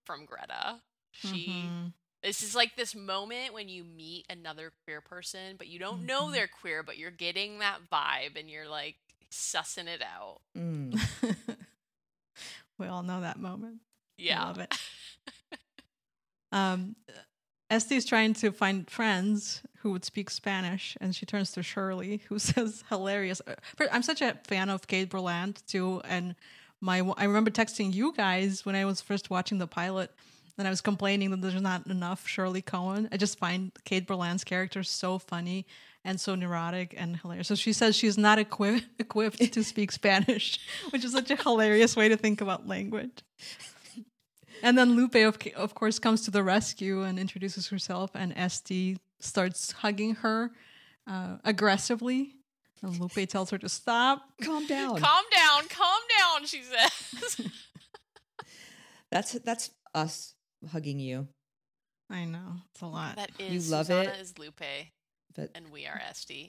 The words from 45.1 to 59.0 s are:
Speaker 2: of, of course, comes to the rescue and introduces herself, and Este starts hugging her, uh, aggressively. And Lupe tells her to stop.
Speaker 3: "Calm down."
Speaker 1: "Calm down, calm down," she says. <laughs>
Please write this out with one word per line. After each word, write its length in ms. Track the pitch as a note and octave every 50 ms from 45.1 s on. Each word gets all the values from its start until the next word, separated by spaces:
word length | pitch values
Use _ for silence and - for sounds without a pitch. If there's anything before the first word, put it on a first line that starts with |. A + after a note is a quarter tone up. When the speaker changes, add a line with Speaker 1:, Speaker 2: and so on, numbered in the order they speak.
| -
Speaker 2:
of, 220 | A#3 G#3+ A3 G#3+ - - G#3 -
of 180 | - - G#3 -
course, 240 | - A3 A3 A3 -
comes 240 | - A3+ A3 A3 A3
to 80 | G#3+
the 140 | F#3+ G#3 G3
rescue 580 | F#3 F#3+ G#3+ G#3+ - - - F#3+ F#3+ F#3+ F#3+ F#3+
and 160 | F#3+ F#3 F#3
introduces 480 | F#3+ F#3+ - F3+ G3 G3 - G3 F3+ -
herself, 440 | G3+ F#3 - - F#3 F3+ F#3+ F#3+ -
and 180 | F#3+ F#3+ F3+ -
Este 600 | - F3+ F3+ - - - - F#3 F#3 F#3 F#3 F#3+ F3+ _ _ _ _
starts 540 | - - - G3+ F3+ F#3 F3 - - - -
hugging 420 | - - G#3 G#3 G3 G#3+ A3 A3+
her, 360 | - - A3 A3 A3+ A#3 A#3 A#3 - - - - - - - _ _ _ -
uh, 300 | F#3+ F#3 F#3 F3+ F#3 - -
aggressively. 920 | A3 G#3+ F3+ G#3 G#3 F#3+ G3+ - - A#3+ A3 A#3 B3 B3+ C4 C#4 C#4 - - _ _ _ _ _ _ _ -
And 160 | - F#3+ F3 F3
Lupe 280 | F3+ F3+ - G#3 F#3+ F3+
tells 220 | - G3 F#3+ -
her 80 | G#3 F#3
to 100 | - F3+
stop. 540 | - - - B3+ A#3 A#3 B3 C4 C#4 C#4 - _ _ -
Speaker 3:
"Calm 240 | A#3 D#4 D#4+ D4+ D4+ D4
down." 320 | C#4+ C#4 C#4 C4 A3 D#3+
Speaker 1:
"Calm 240 | - C#4+ D#4 F4+ G#4 A#4 G#4+
down, 320 | F4+ D#4+ D4+ C#4+ C#4+ D#4 D#4+
calm 320 | - - - F4 F#4+ A4 A#4 A#4 A4+
down," 300 | G#4 F#4+ F4 E4 D4 C#4+
she 160 | D4 E4 C#4 B3
says. 800 | B3 B3+ A#3 A3+ E4+ - - - - - A#3+ A#4 A#4+ - - A3+
<laughs> 1600 | - - - - - _ - - _ _ - _ _ _ - _ _ _ - - - - - - - - - - - - -